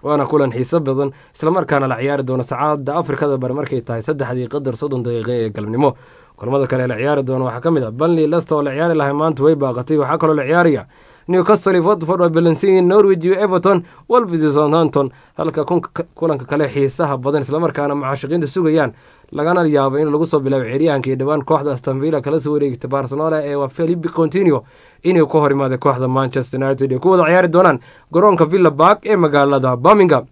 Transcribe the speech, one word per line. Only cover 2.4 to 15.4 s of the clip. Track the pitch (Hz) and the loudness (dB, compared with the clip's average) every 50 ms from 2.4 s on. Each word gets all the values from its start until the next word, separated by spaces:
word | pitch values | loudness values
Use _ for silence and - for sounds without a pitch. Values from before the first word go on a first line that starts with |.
| 127 | -4
saacadda | 127 135 123 139 151 151 143 135 135 143 | -6 -4 -4 -2 -2 -2 -2 -4 -4 -4
Afrikada | 170 175 131 143 135 151 147 139 | -4 -2 -4 -4 -2 -2 -2 -2
Bari | 131 127 127 127 | -2 -2 -4 -4
markay | 143 147 - - 127 | -6 -6 -4 -6 -6
tahay | 117 - 120 117 110 | -6 -6 -8 -8 -4
saddexdii | - 156 143 135 117 123 127 123 117 | -6 -4 -4 -4 -6 -4 -6 -6 -6
qadar | 127 147 143 131 120 | -6 -6 -6 -6 -6
soddon | 107 - 143 139 127 120 | -6 -6 -6 -4 -4 -4
daqiiqo | 123 117 117 110 113 123 | -4 -4 -4 -4 -2 -2
ee | 120 113 110 | -2 -2 -4
galabnimo. | 101 110 107 107 110 123 143 139 - - - - - - - _ _ | -4 -8 -8 -6 -2 2 2 0 0 -2 -14 -20 -20 -20 -20 _ _
Kulamada | _ - 113 131 139 139 | _ -8 -4 -2 -2 -2
kale | 127 139 131 127 | -2 -2 -2 -2
la | 123 123 | -4 -4
ciyaari | 107 120 139 151 147 135 | -4 -2 -2 0 -2 -2
doono | 127 131 131 131 127 | -2 -4 -4 -4 -4
waxaa | 113 123 | -6 -4
ka | 123 165 | -2 0
mid | 170 151 127 | 0 0 -2
ah | 113 | -4
Burnley, | 107 120 151 165 175 165 156 | -4 -2 -2 0 2 2 2
Leicester | 151 160 170 165 - 160 151 | 2 0 -2 -2 -2 -2 -2
oo | 143 | -2
la | 143 | -2
ciyaari | 135 143 160 170 165 | -2 -2 -2 0 0
lahay | 156 143 139 143 | 0 0 0 0
maanta | 147 151 165 156 127 135 | 0 0 -2 -2 2 2
way | 151 160 | 2 2
baaqatay. | 147 139 131 120 120 127 131 156 | 2 0 -4 -4 -4 -4 -2 0
Waxaa | 151 143 131 151 165 | 0 0 0 0 0
kaloo | 165 156 156 | 2 2 2
la | 147 135 | 0 0
ciyaaraya | 127 160 175 175 170 143 120 98 - _ _ _ _ - _ _ | 0 2 2 4 2 2 0 -4 -10 _ _ _ _ -20 _ _
Newcastle | - 175 185 180 180 214 202 - 196 190 | -2 0 0 4 4 2 2 4 2 2
iyo | 180 160 175 | 2 2 2
Watford | 165 160 165 156 185 180 | 0 0 0 -4 0 0
oo | 175 175 | 0 2
ballansan | 160 165 170 170 160 139 - 202 | 2 2 2 2 2 2 2 2
yihiin, | 190 185 180 | 4 4 4
Norwich | 175 185 208 202 196 196 175 160 | 4 4 6 6 4 4 2 2
iyo | 180 190 185 | 0 0 0
Everton, | 208 208 185 180 175 196 196 180 175 - - - - _ | 0 0 0 2 2 2 2 2 0 -4 -18 -20 -8 _
Wolves | 233 247 240 190 170 165 156 | 0 0 2 2 -2 0 0
iyo | 151 143 | 2 2
Southampton, | 147 151 147 151 165 165 147 127 147 139 131 - - _ _ _ | 2 2 2 2 2 2 2 2 0 -2 -2 -4 -12 _ _ _
halka | - | -6